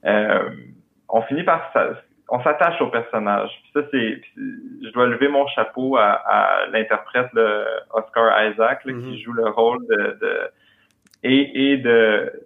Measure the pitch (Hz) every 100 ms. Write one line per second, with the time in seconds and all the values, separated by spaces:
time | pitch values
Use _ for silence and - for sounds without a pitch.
0 | - 104 107 101 - - 62 - _ _
1 | _ 113 - 143 175 165 - - 113 -
2 | _ _ - 123 127 151 170 170 131 117
3 | 113 113 104 101 104 - _ 147 143 135
4 | 113 - - - 104 - - - 110 120
5 | 123 120 143 143 139 - 110 - 131 131
6 | 104 110 104 104 95 95 98 113 110 107
7 | - 123 123 117 110 104 110 110 - 110
8 | - 117 113 104 107 107 113 135 131 123
9 | 127 127 117 117 113 107 117 123 117 107
10 | 104 104 101 90 87 _ _ _ _ _
11 | _ _ 120 135 139 131 139 139 120 117
12 | 110 107 - -